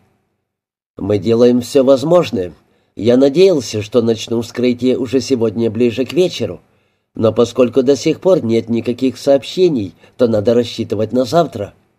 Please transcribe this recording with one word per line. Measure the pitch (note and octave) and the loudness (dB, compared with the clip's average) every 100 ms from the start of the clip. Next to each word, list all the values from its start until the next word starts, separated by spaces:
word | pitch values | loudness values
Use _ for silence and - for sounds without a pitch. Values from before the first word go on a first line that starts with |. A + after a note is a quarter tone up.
| _ _ _ _ _ _ _ _ _ - | _ _ _ _ _ _ _ _ _ -10
"Мы | G2 G#2 | -2 -2
делаем | F#2 A2+ B2 B2 | 0 4 4 2
всё | A#2+ C#3 | 0 2
возможное. | B2+ C3+ D3+ F3 D#3+ G#2+ F2+ E2 _ _ _ - | 4 2 4 2 2 -4 -6 -10 _ _ _ -4
Я | G#2+ B2+ | 2 4
надеялся, | C#3 C#3 F#3+ D#3 A2+ G#2+ | 4 4 4 2 -4 -8
что | G#2 B2 | -2 0
начну | A2+ A2 - A#2 | 0 -2 -4 -6
вскрытие | A2+ - B2 A#2+ B2+ A2 | -6 -2 -2 0 -2 -2
уже | B2 C3 | -2 -4
сегодня | A#2 C3 A2+ G2+ A2+ | -2 -2 -2 -2 -4
ближе | G#2+ A#2+ A2+ B2+ | 0 -2 -2 -4
к | |
вечеру, | C#3+ F3+ - G#2 E2+ _ _ _ _ _ | 0 -2 -2 -8 -10 _ _ _ _ _
но | - A2 | -2 0
поскольку | A2 A#2+ - B2 C3 | 2 0 2 2 2
до | B2+ C#3 | 0 0
сих | D#3+ D3+ | 0 -2
пор | F#3 E3+ | 2 0
нет | A2+ A2+ A2 | 2 -2 -2
никаких | A#2 A2 A#2+ C3 - | -4 -4 -2 -4 -2
сообщений, | - C#3 - F3+ F3+ C3+ F#2+ - _ - | 0 0 0 0 0 0 -6 -12 _ -2
то | A#2+ | 0
надо | G#2+ G#2 A#2 | 2 2 0
рассчитывать | A#2 - G#2 G#2 G#2+ | 0 -6 -6 -4 -2
на | B2+ B2 | -2 0
завтра". | E3 D#3+ A2 G2 _ _ | 0 0 -4 -12 _ _